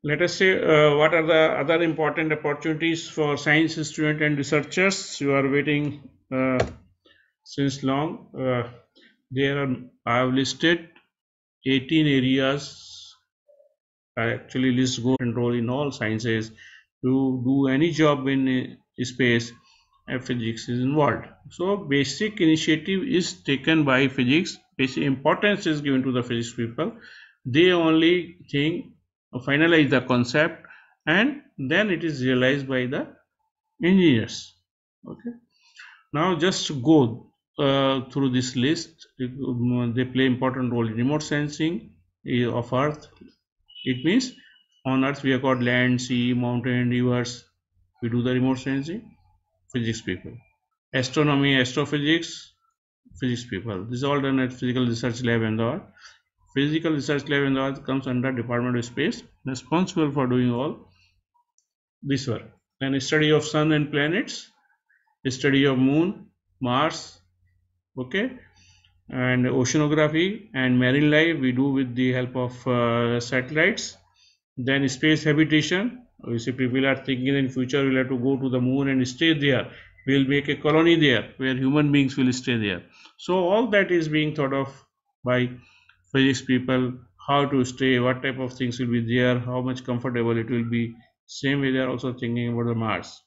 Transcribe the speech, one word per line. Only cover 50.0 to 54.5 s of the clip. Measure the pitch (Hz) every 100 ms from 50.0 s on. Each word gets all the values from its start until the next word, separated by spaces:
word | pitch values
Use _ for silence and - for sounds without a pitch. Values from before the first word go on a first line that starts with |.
people. | - 92 90 - _ _ _ _ _
Astronomy, | 135 127 160 151 139 139 135
astrophysics, | 127 - 143 151 143 165 165 - - _ _ _ _ _ _ -
physics | 127 117 -
people. | 95 117 95 110
This | 123
is |
all | 139 143
done | 135 135
at | 127